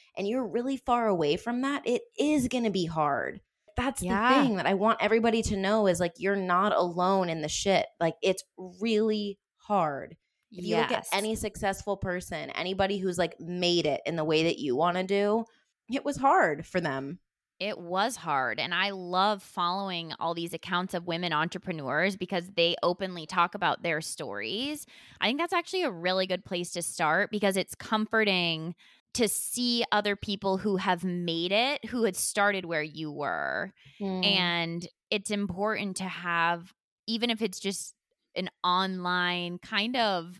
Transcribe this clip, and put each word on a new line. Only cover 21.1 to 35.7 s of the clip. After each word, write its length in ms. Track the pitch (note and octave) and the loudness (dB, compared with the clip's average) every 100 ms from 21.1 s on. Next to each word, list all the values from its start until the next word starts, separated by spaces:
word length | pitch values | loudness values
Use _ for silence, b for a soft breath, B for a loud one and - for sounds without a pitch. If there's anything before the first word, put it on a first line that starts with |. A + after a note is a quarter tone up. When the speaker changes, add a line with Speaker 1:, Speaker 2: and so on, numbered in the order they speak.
| E3+ F3 | -2 0
Speaker 2:
entrepreneurs 840 | D3+ E3 F3+ - E3 C3 D3 F#3+ F#3+ | 0 0 -4 -6 -6 -2 0 0 -2
because 340 | G3 F#3 F3+ | -4 -4 -2
they 220 | E3+ E3+ - | 2 2 4
openly 440 | F3 F3+ F#3+ F3 D#3 | 0 0 -4 -8 -4
talk 280 | F3+ E3+ | 0 0
about 280 | G3 E3+ - | 2 0 0
their 180 | E3+ D#3 | 0 -2
stories. 840 | - - C3+ G2+ A2 G3+ C4+ G3 - B B B | -4 -8 -8 -6 -6 -4 -6 -6 -12 B B B
I 60 | G3+ | 0
think 100 | C#4+ | 0
that's 140 | F4 | 0
actually 300 | F4 - F#4 | 0 -2 -2
a 60 | D#4+ | -2
really 360 | E3+ F3 F#3+ F#3+ | 0 0 0 0
good 180 | F3+ | -2
place 260 | - F3 F3 | -4 -6 -4
to 100 | F3 | -6
start 480 | E3+ - D#3 E3+ G#3 | -6 0 2 4 2
because 260 | G#3 G3+ F#3+ | 2 2 2
it's 160 | - | -2
comforting 1000 | - - A3 G#3+ A3 G#3 F#3 E3+ D#3+ E3 F3 b b _ | -6 -2 -2 2 2 2 2 0 -2 -6 -10 b b _
to 140 | - G#3+ | 0 0
see 560 | - - A#3 B3 A#3 - | 0 -2 -2 0 0 2
other 220 | G#3 G#3 G3+ | 2 2 -2
people 400 | - G3 G3 F#3+ | -4 -2 0 0
who 180 | G#3 F#3+ | 0 0
have 280 | F#3+ F3 | 2 0
made 480 | F3+ F3 F3 E3 F3 | 0 -2 -2 -2 0
it, 320 | G#3 B3+ D4 A3 | 2 2 -2 -4
who 180 | A#3+ | 0
had 120 | A3 F#3+ | 0 0
started 480 | - G#3+ G3+ G3 | -2 2 2 2
where 180 | E3+ D#3+ | -2 -2
you 280 | D#3 D3 D#3 | -2 -6 -8
were. 640 | C#3+ C#3 D#2+ C#2 D#2+ G3 - b b | -4 -2 0 -2 -2 -4 -8 b b
Speaker 1:
Mm. 240 | G3 F#3 | -4 0
Speaker 2:
And 640 | G3+ F#3+ F3 E3+ E3 E3+ F3 _ - | 2 2 2 0 -2 -4 -8 _ -4
it's 200 | G#3 G3 | -4 -2
important 640 | G#3 G3+ F3+ G#3+ | -2 -2 -2 -2